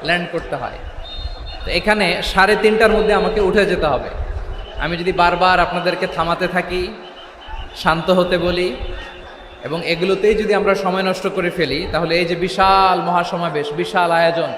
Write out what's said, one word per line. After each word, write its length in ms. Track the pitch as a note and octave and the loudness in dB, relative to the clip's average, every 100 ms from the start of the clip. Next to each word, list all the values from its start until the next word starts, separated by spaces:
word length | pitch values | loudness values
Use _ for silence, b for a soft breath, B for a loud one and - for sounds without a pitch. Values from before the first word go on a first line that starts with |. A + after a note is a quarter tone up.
ল্যান্ড 240 | D3 F3 E3+ | 0 -2 -2
করতে 240 | E3 - C#3+ | -8 -6 -6
হয়। 220 | A#2+ - - - - - - - - - - | -8 -10 -12 -12 -10 -8 -8 -10 -10 -10 -4
তো 60 | |
এখানে 520 | F3 F#3 G#3+ F#3 F3+ | -2 2 2 2 0
সাড়ে 320 | - F#3+ G3 G#3 | 0 4 4 6
তিনটার 360 | G#3+ A3 A3+ | 4 6 4
মধ্যে 220 | G#3 G#3 | 4 4
আমাকে 280 | G3+ F3+ F3+ | 2 2 2
উঠে 240 | G3 G#3 F#3 | 2 4 2
যেতে 200 | F3+ D#3 | 2 0
হবে। 240 | B2+ - - - - - - - - | -2 -4 -8 -6 -6 -6 -8 -10 -6
আমি 180 | D3 E3+ | -4 -2
যদি 140 | F3 | -2
বারবার 480 | E3 F3 F3 F#3 F3+ | 2 2 4 4 4
আপনাদেরকে 480 | E3+ F3 E3+ F3 F#3 | 2 0 -2 -2 -4
থামাতে 400 | E3+ E3 E3+ F3+ | -2 -2 0 -2
থাকি, 460 | F3+ F3+ F3+ F3+ G#3+ - - - - - - - - | -2 -2 -4 -6 -8 -16 -18 -20 -18 -14 -12 -12 -2
শান্ত 340 | - E3 E3 | 0 0 2
হতে 280 | F#3 F3 F3+ | 2 4 2
বলি 380 | E3+ F3+ F3+ B3+ - - - - - - - - | 0 0 -2 -4 -8 -10 -12 -16 -18 -20 -20 -14
এবং 220 | C3 E3 D#3+ | -8 -6 -2
এগুলোতেই 500 | E3+ F#3 F#3+ G#3 - | -2 0 2 2 2
যদি 180 | G#3 | 2
আমরা 220 | G3+ G3 F#3+ | 2 2 2
সময় 260 | F#3 F#3 | 0 0
নষ্ট 260 | F#3+ F#3 G3 F#3 | 0 -2 -2 -2
করে 140 | F3 | -2
ফেলি, 380 | E3+ D3+ C#3 F#3 | 0 -2 -2 -2
তাহলে 260 | D#3 E3 E3 | -2 0 0
এই 80 | F3+ | 0
যে 100 | F3 | -2
বিশাল 680 | F3+ G3 F#3+ F#3+ F#3+ F3+ | -2 2 4 6 4 2
মহাসমাবেশ, 720 | E3+ F3 E3+ F#3 E3+ D3+ C#3+ | 2 0 0 -2 -2 -2 -4
বিশাল 400 | D3+ F3 F#3+ F3 | -4 -2 0 2
আয়োজন 400 | E3 E3+ E3 D3+ | 4 2 2 -4